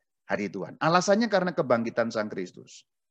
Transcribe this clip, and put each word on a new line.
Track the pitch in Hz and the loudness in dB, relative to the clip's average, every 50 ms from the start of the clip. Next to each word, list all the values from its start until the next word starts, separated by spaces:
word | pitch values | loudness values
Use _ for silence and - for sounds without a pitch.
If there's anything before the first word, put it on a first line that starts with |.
| _ _ _ _ _ | _ _ _ _ _
hari | - 101 98 104 - | -6 -4 -4 -2 -4
Tuhan. | - 196 190 131 127 - | -6 -6 -8 -10 -6 -4
Alasannya | - 160 170 180 175 202 202 214 240 220 | 0 2 2 4 4 4 4 2 2 2
karena | 202 185 180 180 175 | 2 2 0 0 0
kebangkitan | - 151 123 123 117 113 117 101 - 117 117 | -2 0 2 2 2 2 0 0 -2 -2 0
Sang | 107 110 107 107 - | -2 -4 -4 -4 -6
Kristus. | - 92 87 - - - - - - - _ _ _ _ _ | -8 -8 -8 -10 -16 -20 -20 -20 -20 -20 _ _ _ _ _